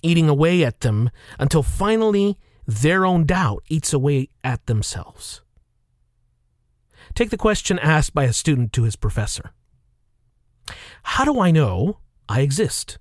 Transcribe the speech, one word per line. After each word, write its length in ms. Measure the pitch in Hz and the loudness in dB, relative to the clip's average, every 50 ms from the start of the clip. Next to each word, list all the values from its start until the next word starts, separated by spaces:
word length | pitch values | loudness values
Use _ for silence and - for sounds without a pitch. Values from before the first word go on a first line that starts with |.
eating 280 | - 170 170 165 160 151 | 2 2 4 4 4 4
away 340 | 147 139 156 170 180 180 156 | 4 4 2 2 4 2 2
at 160 | 120 - _ | 0 -2 _
them 300 | - 120 104 107 117 123 - - - - - - | -2 -2 0 0 0 -2 -4 -8 -20 -20 -8 -4
until 240 | 139 147 - 156 | -2 2 2 2
finally 760 | 127 - - - 196 208 220 226 220 214 202 202 196 202 196 - _ _ _ _ - | 0 0 -2 -2 0 0 0 2 2 2 2 2 0 0 -2 -6 _ _ _ _ -8
their 380 | - 110 104 127 156 180 190 185 | -6 -4 0 2 2 2 4 2
own 220 | 185 180 175 160 | 2 2 2 2
doubt 380 | 143 180 185 180 107 104 - - - | 2 2 0 0 -2 -4 -4 -4 -2
eats 240 | 156 156 - - | -2 -2 -2 -2
away 380 | - 139 131 147 143 135 131 - _ _ | -2 0 0 2 0 0 -2 -4 _ _
at 220 | - 131 123 - _ | -6 -6 -6 -6 _
themselves. 800 | - 117 107 104 - - 104 - - _ - - - - - _ _ _ _ _ _ _ _ _ _ _ _ _ _ _ _ _ _ _ _ _ _ _ _ _ _ _ _ _ _ _ _ - - - | -4 -2 -2 -2 -6 -8 -12 -14 -14 _ -18 -16 -16 -16 -18 _ _ _ _ _ _ _ _ _ _ _ _ _ _ _ _ _ _ _ _ _ _ _ _ _ _ _ _ _ _ _ _ -20 -12 -4
Take 140 | - 233 214 | -4 -2 -2
the 80 | - | -2
question 420 | 208 - 220 208 - - - 185 - | 0 0 0 0 0 -2 -2 -2 0
asked 340 | 127 147 160 151 139 - - | 2 2 2 2 2 0 0
by 100 | 151 135 | 0 0
a 80 | 127 | 0
student 400 | 117 - - 165 147 127 120 110 | 0 0 0 0 0 0 0 -2
to 120 | - 127 113 | 0 0 -2
his 120 | 110 - | -2 -2
professor. 560 | - - 107 - - 104 - - - - - _ _ _ _ _ _ _ _ _ _ _ _ _ _ _ _ _ _ _ _ _ _ _ - - - - - - - | -4 -6 -4 -2 -4 -4 -6 -8 -10 -12 -16 _ _ _ _ _ _ _ _ _ _ _ _ _ _ _ _ _ _ _ _ _ _ _ -16 -16 -16 -20 -20 -20 -14
"How 220 | - - - - 269 | -10 -6 -2 0 0
do 140 | 294 285 247 | 0 2 2
I 100 | 190 180 | 4 4
know 480 | 165 156 143 - - 95 117 185 214 - - _ _ _ _ - | 4 4 4 2 0 0 -2 -2 -4 -6 -14 _ _ _ _ -4
I 100 | 107 127 | -2 0
exist?" 580 | 139 143 135 180 220 - - - - - - - | 0 0 0 -2 -2 -2 -4 -8 -10 -10 -16 -20